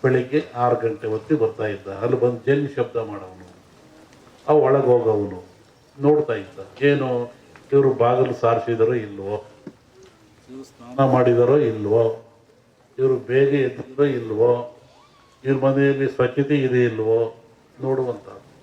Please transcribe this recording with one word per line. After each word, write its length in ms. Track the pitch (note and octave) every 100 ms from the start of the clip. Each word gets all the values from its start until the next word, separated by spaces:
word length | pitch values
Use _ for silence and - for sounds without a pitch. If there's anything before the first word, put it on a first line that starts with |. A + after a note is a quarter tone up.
ಬೆಳಿಗ್ಗೆ 420 | C3+ B2 B2 D3 - A#2+
ಆರು 200 | B2 A#2
ಗಂಟೆ 320 | A2+ G#2 A2+
ಹೊತ್ತಿಗೆ 340 | A2 - G#2
ಬರ್ತಾ 260 | A2 - G#2+
ಇದ್ದ. 200 | G2 G2
ಅಲ್ಲಿ 320 | G2 A#2 B2
ಬಂದು 260 | A#2+ A#2+ -
ಜಂಗ್ 260 | C#3 C#3+ -
ಶಬ್ದ 200 | A#2+ A#2+
ಮಾಡೋನು, 600 | A2 G2+ F#2 F#2 F#2 - _ - - - - - - - -
ಅವ 100 | D3+
ಒಳಗೆ 280 | C3 C#3 B2+
ಹೋಗೋವನು 580 | A#2+ A2 G#2 G2 F#2 - _ _ _ _ -
ನೋಡ್ತಾ 320 | C#3+ D3+ -
ಇದ್ದ. 500 | G#2+ F#2+ - G2 -
ಏನು 480 | C#3+ C#3+ C3 B2 A#2+ - - - -
ಇವರು 200 | C#3 C3+
ಬಾಗಿಲು 400 | - A#2 B2 B2+
ಸಾರಿಸಿದಾರೋ 600 | A#2+ A#2 A#2 - A2+ A2+
ಇಲ್ವೋ, 520 | B2 G#2 G2+ G2 G#2 - - - - _ _ - _ _ _ _
ಇವ್ರು 140 | C3
ಸ್ನಾನ 480 | C3+ _ A#2 B2+ C3
ಮಾಡಿದಾರೋ 460 | B2+ A#2+ A#2+ B2 D3
ಇಲ್ವೋ, 680 | B2 G#2+ G#2 A2+ A2+ - - _ _ _ _ _ _ -
ಇವರು 160 | C3 B2+
ಬೇಗ 380 | - C3 C#3
ಎದ್ದಿದ್ರೋ 520 | C#3+ B2 B2 - - C#3+
ಇಲ್ವೋ, 720 | B2 A2+ G#2+ A#2+ A#2+ A#2+ - _ _ _ _ _ _ C3+
ಇವ್ರ 200 | C3+ C3+
ಮನೆಯಲ್ಲಿ 440 | C3+ C#3 C3+ C3+
ಸ್ವಚ್ಛತೆ 480 | - B2 - C#3 D3
ಇದೆ 260 | C3 B2
ಇಲ್ವೋ 600 | A#2+ A2 A2 A2+ A2+ - _ _ _ -
ನೋಡುವಂತ. 640 | C3 C3 B2+ A#2 - G2+ - -